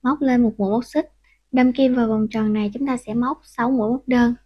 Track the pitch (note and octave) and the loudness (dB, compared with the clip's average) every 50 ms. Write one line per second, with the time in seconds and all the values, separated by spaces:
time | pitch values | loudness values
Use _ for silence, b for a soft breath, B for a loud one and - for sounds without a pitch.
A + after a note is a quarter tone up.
0 | - B3 C#4 D4 C#4+ C4 B3 B3 A#3+ A3+ A3+ - G3+ F#3+ G#3 A#3 A#3+ - - D4+ | -2 -4 -4 -2 0 0 2 2 2 2 0 -2 -2 0 0 -2 -4 -2 -4 -4
1 | D#4 - _ _ _ _ _ _ _ _ - C4 B3+ B3+ B3 C#4 C4+ C4 B3+ B3+ | -4 -4 _ _ _ _ _ _ _ _ 0 2 2 2 2 2 2 2 2 2
2 | A#3 A3 A3 G#3+ G#3+ G#3+ G#3+ A3 A3 G#3+ G#3+ G#3+ G#3 G#3 G#3 B3 C#4 C#4 B3+ A#3+ | 0 0 0 0 -2 -2 -2 -2 -2 0 0 -2 -2 -4 -4 -6 -4 -4 -4 -6
3 | - - G#3+ A#3 A#3+ C4 D#4 - _ - - - A#3 A#3+ C4+ B3+ G#3+ G#3+ B3 C4+ | -6 -6 -4 -2 -2 -2 -4 -6 _ -18 -6 -4 -2 0 0 0 0 0 -2 -4
4 | - - B3+ B3 A#3+ A#3+ A#3+ - _ | -2 0 2 2 2 2 0 -4 _